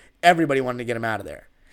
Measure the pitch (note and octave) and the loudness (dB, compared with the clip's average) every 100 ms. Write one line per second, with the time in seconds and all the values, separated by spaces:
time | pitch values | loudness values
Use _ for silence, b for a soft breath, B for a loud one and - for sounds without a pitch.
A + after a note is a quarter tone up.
0 | b _ F3 E3+ D#3 C3+ B2+ B2 A#2 A#2 | b _ 4 4 2 0 -2 -4 -6 -4
1 | A2+ G#2+ F#2+ C#2+ - b b | -4 -6 -8 -16 -20 b b